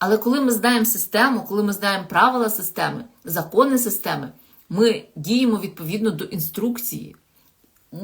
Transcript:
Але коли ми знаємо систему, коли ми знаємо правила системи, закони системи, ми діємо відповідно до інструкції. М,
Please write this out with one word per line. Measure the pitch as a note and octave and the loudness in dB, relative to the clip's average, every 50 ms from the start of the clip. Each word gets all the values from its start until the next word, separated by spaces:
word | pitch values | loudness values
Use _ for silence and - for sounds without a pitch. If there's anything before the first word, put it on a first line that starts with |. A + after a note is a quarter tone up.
| F#3 | 0
Але | G3 A3 | 2 2
коли | G#3+ - A#3+ C4+ C#4+ | 2 2 2 0 2
ми | C4+ B3 | 2 2
знаємо | A#3 G3+ G#3 B3 B3 A3+ A3 | 2 2 2 2 2 2 2
систему, | A3+ - F#3+ - - - G#3 B3 C4+ B3 G3+ - | 0 -2 -2 -4 0 2 2 4 4 2 0 -2
коли | - G3 G#3 G#3 | -2 -2 0 0
ми | G3+ G3 | 0 -2
знаємо | - G3+ G3+ G3 F#3+ E3+ - | -2 -2 -2 -2 -2 -4 -2
правила | - E3+ A3 B3+ B3+ B3 A3+ G#3+ | 2 4 4 4 4 2 0 0
системи, | G#3+ - - - - F3+ D#3+ D3 C#3+ D3 - - _ _ - | -2 -4 -6 -6 -4 -2 -2 -2 -4 -6 -12 -14 _ _ -10
закони | - E3 F3 D#3 - - G#3+ C4+ C#4 C4 | -6 -4 -4 -4 0 4 4 4 4 4
системи, | A#3+ - G#3 - - - F3 D3+ C#3+ C3+ - - _ _ _ _ _ _ - | 2 0 0 -2 -4 -2 -4 -4 -4 -6 -10 -14 _ _ _ _ _ _ -4
ми | E3 G3 A3+ A3+ G#3+ - - - - | 2 4 4 4 4 0 -4 -14 -14
діємо | D#3+ D3 G3 A#3 B3+ C4 A#3 G#3+ | -8 -2 0 2 2 2 2 2
відповідно | F#3+ F#3+ F#3+ - - E3 D#3 G3 G#3 A3 G#3+ | 0 -2 -6 -10 -10 -8 -6 -4 -2 -2 -2
до | E3 D3+ G3 | -2 -2 -6
інструкції. | - G3+ E3 D3+ - - G#3 G#3+ A#3+ A#3 - - - - D#3 D3+ - - _ _ _ _ _ _ _ _ _ _ _ _ _ _ _ - | -6 -6 -6 -6 -6 -4 -4 -2 -2 -2 -4 -6 -8 -8 -10 -12 -16 -18 _ _ _ _ _ _ _ _ _ _ _ _ _ _ _ -14
М, | E3+ | -12